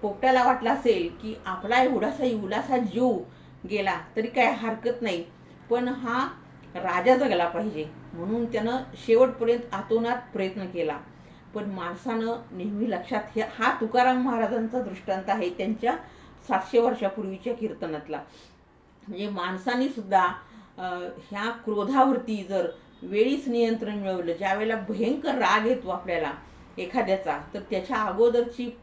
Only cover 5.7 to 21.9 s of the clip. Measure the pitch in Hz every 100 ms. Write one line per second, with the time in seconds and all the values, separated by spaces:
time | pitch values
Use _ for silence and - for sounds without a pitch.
5.7 | 240 247 269 247 254 262 - - - -
6.7 | 175 180 180 196 254 269 190 170 170 214
7.7 | 156 156 - - 170 180 226 233 226 220
8.7 | 254 262 - - 226 254 - 226 240 -
9.7 | 196 196 220 233 240 - 220 190 196 185
10.7 | 180 156 143 - - - - - 214 202
11.7 | 190 175 185 254 226 226 233 - 185 196
12.7 | 208 226 185 - 214 - 220 - - 233
13.7 | - 220 254 254 254 254 233 214 233 226
14.7 | 247 202 185 - 190 190 196 180 180 196
15.7 | 220 233 330 - - - - - 190 -
16.7 | 233 240 226 196 196 190 190 240 233 214
17.7 | - 165 151 147 151 - - - - _
18.7 | _ _ _ - 175 208 196 180 185 254
19.7 | 247 269 269 196 190 170 - - - -
20.7 | - 185 180 175 - - 202 220 233 -
21.7 | 208 202